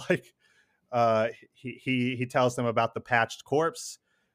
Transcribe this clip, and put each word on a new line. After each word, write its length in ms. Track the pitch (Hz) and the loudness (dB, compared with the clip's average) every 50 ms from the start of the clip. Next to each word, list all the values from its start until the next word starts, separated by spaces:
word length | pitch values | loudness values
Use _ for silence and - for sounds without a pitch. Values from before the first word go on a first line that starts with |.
| - - | -4 -2
like, 240 | 180 - - - _ _ _ _ _ _ _ _ _ _ _ - | -4 -4 -4 -14 _ _ _ _ _ _ _ _ _ _ _ -4
uh, 380 | 123 120 117 113 110 110 113 117 113 - - _ _ | 0 2 2 4 4 2 2 0 -4 -8 -20 _ _
he, 180 | - - 123 113 - - | -14 -14 -14 -12 -8 -4
he, 320 | 135 127 123 123 127 131 | -2 0 0 0 -2 -2
he 100 | 120 127 | -4 -6
tells 280 | 123 - 135 127 123 127 | -2 0 2 2 2 2
them 100 | 135 120 | 0 -2
about 260 | 117 107 117 113 113 - | 0 2 2 0 0 -2
the 80 | - | -8
patched 420 | - - 123 117 113 - - - - | -4 0 2 2 2 0 -4 -14 -6
corpse. 540 | - 135 147 165 - - - - - - _ _ _ _ _ _ _ | -2 0 0 0 0 -4 -6 -14 -14 -16 _ _ _ _ _ _ _